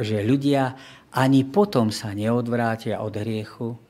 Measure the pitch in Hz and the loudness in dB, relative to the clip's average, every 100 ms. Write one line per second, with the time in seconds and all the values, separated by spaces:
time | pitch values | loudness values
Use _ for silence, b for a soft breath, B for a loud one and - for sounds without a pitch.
0 | 110 107 107 139 139 139 131 - B B | -2 0 2 2 2 2 0 -4 B B
1 | B - 135 135 135 202 208 131 110 107 | B 0 4 4 4 2 2 2 0 -2
2 | 110 101 110 120 117 120 117 110 113 104 | -8 -4 -2 0 0 -2 -2 -2 -4 -6
3 | 107 104 107 110 104 - 117 117 - | -6 -6 -4 -6 -8 -10 -10 -10 -16